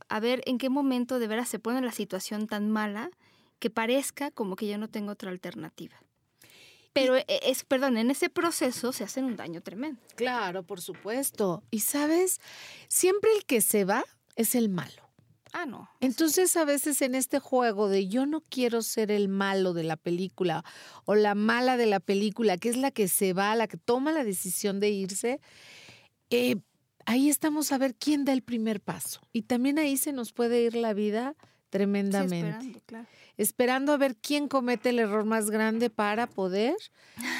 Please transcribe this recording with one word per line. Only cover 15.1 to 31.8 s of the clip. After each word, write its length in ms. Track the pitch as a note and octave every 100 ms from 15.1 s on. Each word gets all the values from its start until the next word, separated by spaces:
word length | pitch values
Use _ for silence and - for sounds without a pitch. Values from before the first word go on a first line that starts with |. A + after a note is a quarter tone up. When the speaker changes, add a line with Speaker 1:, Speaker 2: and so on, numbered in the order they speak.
| _ _ _ _
Speaker 1:
Ah, 120 | D#4+
no. 240 | D#4+ - - -
Speaker 2:
Entonces, 560 | C4 - D#4+ D#4+ F4+ F4
a 80 |
veces 360 | D4 C#4+ D#4 C#4
en 140 | C4+
este 240 | C4 B3+ C#4
juego 500 | - B3+ A#3 G3 G#3
de 200 | G3 F#3+
yo 180 | A#3+ C#4
no 140 | D#4 -
quiero 320 | C4 A#3+ A3+
ser 280 | A3+ - G#3
el 180 | G#3 G3+
malo 440 | G3 G3 G3 F#3
de 80 | E3+
la 120 | D#3+ D#3+
película 680 | F3+ F3 F#3 - F3+ D#3+ - - - -
o 100 | -
la 200 | G#3 G#3
mala 420 | G3+ G#3+ A#3 B3+ B3
de 100 | A3+
la 140 | G3
película, 580 | - G3 G#3+ G3 A3 F3+
que 100 | A#3
es 80 | A#3+
la 140 | C4+
que 160 | B3+ F#3+
se 240 | - F#3+
va, 220 | F3+ G3+
la 120 | A3+ G#3+
que 80 | E3+
toma 340 | - B3 C#4+
la 120 | D#4+
decisión 540 | A3+ F#3 F#3 - G#3 G3
de 100 | G#3
irse, 500 | G3+ F#3+ G3 A#3 C#4 - - - - - - _ _ -
eh, 260 | A#3+ B3 A3 - _ _ _ -
ahí 240 | B3 C#4+
estamos 420 | C#4 D#4+ D4+ C#4+
a 60 | C4+
ver 160 | C4+
quién 300 | - C#4+ D4 C#4
da 60 |
el 100 | C4
primer 380 | - A#3+ A3 G#3+
paso. 400 | - - - - _
Y 100 | A#3
también 360 | - B3 C4 D4
ahí 180 | D4 C#4
se 160 | D#4
nos 200 | C4+ A3+
puede 280 | - A#3 A#3+
ir 120 | A#3
la 180 | A#3 A3+
vida 420 | G3+ G#3 G#3+ C4 D#4 - _ _
tremendamente. 640 | G3